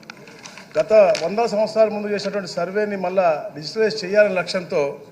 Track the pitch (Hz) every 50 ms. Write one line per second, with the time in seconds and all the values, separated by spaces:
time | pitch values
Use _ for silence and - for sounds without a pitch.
0 | - - - - - - - - - - - - - - - 147 160 - 214 220
1 | 202 180 160 - 156 170 196 220 240 220 196 202 220 208 - 220 220 214 208 208
2 | 208 208 208 196 196 196 190 208 190 160 - 180 170 175 190 208 214 208 202 190
3 | 185 180 185 196 185 170 156 143 143 - - 143 156 147 - 220 220 214 - -
4 | 180 180 196 208 208 202 185 180 170 170 - 190 175 - 196 165 143 139 - -
5 | - -